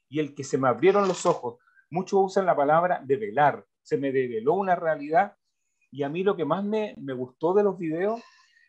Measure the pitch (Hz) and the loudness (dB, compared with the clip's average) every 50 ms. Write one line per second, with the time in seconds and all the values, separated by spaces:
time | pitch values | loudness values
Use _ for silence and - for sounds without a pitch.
0 | _ - 131 151 151 143 - - 135 - 151 131 135 127 117 113 151 190 196 202 | _ -8 -4 -4 -4 -4 -6 -12 -8 -4 -2 0 2 2 2 4 4 4 4 4
1 | 202 190 175 - - 180 - - - 120 - _ _ _ _ _ _ - 151 180 | 2 0 0 0 0 0 0 0 -2 -10 -10 _ _ _ _ _ _ -8 -6 -6
2 | 185 - 202 196 196 190 - 202 190 175 151 147 143 143 156 165 175 180 170 - | -4 0 2 2 2 2 0 0 2 2 2 2 4 4 4 4 4 2 -2 -2
3 | - 127 139 117 110 101 107 139 147 139 120 110 - _ _ _ _ - 151 139 | -2 -2 -2 -2 -2 -2 0 2 2 2 2 0 -10 _ _ _ _ -4 -4 -2
4 | 139 139 127 135 127 123 113 110 113 147 170 196 202 190 175 170 170 160 151 143 | -2 0 0 0 -2 -2 -4 -2 0 0 0 0 2 0 0 0 0 -2 -2 -4
5 | 143 151 156 175 202 208 - _ _ _ _ _ _ _ _ _ _ _ - 135 | -2 0 2 2 2 0 -4 _ _ _ _ _ _ _ _ _ _ _ -8 -6
6 | 139 143 151 180 185 202 180 170 151 143 165 190 202 202 214 214 214 208 - - | -6 -4 -4 -2 0 0 0 0 0 -2 -2 -2 -2 -4 -4 -4 -4 -6 -8 -10
7 | 139 139 131 123 127 123 - - 160 170 185 208 208 196 175 185 175 156 156 170 | -10 -8 -8 -8 -8 -10 -8 -4 0 2 2 4 2 2 0 -2 -4 -4 -4 -2
8 | 190 208 226 240 - _ _ _ _ _ _ _ _ | -2 -2 -4 -4 -8 _ _ _ _ _ _ _ _